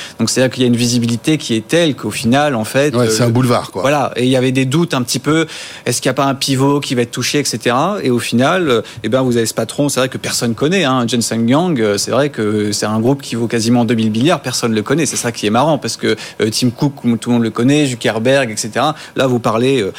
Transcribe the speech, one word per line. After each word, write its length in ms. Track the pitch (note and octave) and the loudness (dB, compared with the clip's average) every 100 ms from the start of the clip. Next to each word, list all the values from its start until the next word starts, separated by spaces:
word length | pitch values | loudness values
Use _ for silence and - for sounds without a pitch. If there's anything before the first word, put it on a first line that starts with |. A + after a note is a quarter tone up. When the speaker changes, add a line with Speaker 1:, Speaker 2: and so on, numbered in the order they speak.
| - - | -12 -4
Speaker 1:
Donc, 120 | A2 | -2
c'est-à-dire 200 | B2 B2+ | 2 0
qu'il 80 | B2 | 2
y 20 | |
a 40 | B2 | 2
une 80 | A#2 | 2
visibilité 600 | A#2+ B2 A#2 A#2 - D3+ | 2 0 0 0 0 -2
qui 180 | - | 0
est 120 | A2+ - | -4 0
telle 260 | E3 E3 A#2+ | 2 2 0
qu'au 140 | A2 | -6
final, 440 | - A2+ C3+ D3+ | -2 2 2 2
en 100 | A#2+ | 0
fait, 320 | G#2+ C3 D3 B2 | -2 0 0 2
Speaker 2:
Ouais, 140 | A2+ | 2
c'est 120 | A2+ | 2
Speaker 1:
euh, 40 | A#2+ | 2
Speaker 2:
un 40 | |
boulevard, 400 | A#2+ B2 A2+ - | 2 2 2 -2
quoi. 100 | F#2+ | -2
Speaker 1:
Voilà. 300 | B2 D3 A#2 - | 0 0 0 0
Et 80 | |
il 60 | B2+ | 2
y 60 | C3 | 2
avait 160 | C3 | 2
des 120 | C3 | 0
doutes 300 | C3 D#3 E3+ | 2 0 0
un 80 | C3+ | -2
petit 160 | A#2 C#3+ | -2 -2
peu. 280 | C#3+ D#3+ D#3 - - - | 0 0 0 -6 -16 -8
Est-ce 160 | B2+ B2 | -6 -2
qu'il 80 | C#3 | -2
n'y 40 | |
a 20 | |
pas 100 | C3 | 0
un 100 | C#3 | 0
pivot 460 | C3+ - C3 C#3 C#3+ | 0 -2 2 2 2
qui 140 | - | 0
va 80 | B2 | -2
être 80 | A#2+ | -2
touché, 300 | B2+ A#2+ D3 | -4 -2 -2
et 40 | |
cetera ? 540 | C3+ A2+ B2 B2 E3+ G#3 | -2 -2 0 0 0 -2
Et 60 | C3+ | 0
au 80 | A#2+ | 0
final, 520 | - A#2+ C#3 F#3 D#3 | 0 2 2 2 2
euh, 100 | A#2 - A2+ | 0 -2 -8
eh 80 | A2 | -2
ben, 100 | C3 | 0
vous 140 | B2+ A#2 | 2 0
avez 100 | A2 | 0
ce 60 | |
patron, 360 | - G#2+ - C#3+ | -2 -4 -2 0
c'est 100 | B2+ | 0
vrai 80 | C3 | -2
que 80 | B2+ | -4
personne 360 | B2+ - A#2+ | -6 -2 -2
connaît, 300 | A2+ C#3+ G3 | 0 0 2
hein, 200 | C#3 C3 A2+ | 0 0 0
Jensen 400 | A#2+ - A2+ A#2 | -2 -2 0 2
Huang, 320 | C#3 F3+ C3 | 2 2 2
euh, 200 | A2 G2+ | 2 0
c'est 120 | - | 0
vrai 180 | A#2+ D3 | 0 0
que 420 | B2 G#2+ G#2+ G#2 | 0 0 0 0
c'est 140 | G2+ G#2+ | -2 -2
un 140 | A2 | 0
groupe 200 | A#2+ C#3 | 2 0
qui 140 | - | -4
vaut 140 | A#2 A2+ | -4 -2
quasiment 360 | A#2 A2+ B2 | 0 2 2
deux 100 | A#2 | 2
mille 160 | A#2 A2 | 2 0
milliards, 300 | A2 D3 E3+ | 2 2 0
personne 340 | C3 - A#2+ | -2 -4 0
le 80 | G#2+ | 0
connaît. 220 | G2+ D3 | 0 0
C'est 120 | C#3 - | 0 -2
ça 160 | A#2+ | -4
qui 140 | - G#2 | -4 0
est 40 | |
marrant, 260 | A#2 D3+ D3 | 2 2 0
parce 180 | A#2 - | -2 -4
que, 180 | G#2 F2+ - - | -2 -2 -6 -4
euh, 100 | A2 | -2
Tim 200 | - B2 | 0 -2
Cook, 220 | - C#3+ C#3+ A#2+ A2+ | 0 -4 -2 -2 0
tout 100 | A#2+ | 0
le 40 | |
monde 80 | A#2+ | 0
le 80 | A2+ | 0
connaît, 360 | - B2 D3 C#3 | 0 2 2 2
Zuckerberg, 640 | A#2 B2 G#2+ A#2+ C#3 B2 | 0 -2 0 2 2 2
et 40 | G#2+ | -4
cetera. 380 | A2 A2+ D3 - - - | -4 -2 -2 -2 -6 -2
Là, 100 | C3 | 0
vous 140 | A#2+ | 2
parlez, 420 | A#2+ A2 C3 C3+ | 0 2 2 2
euh, 100 | F#2+ | 0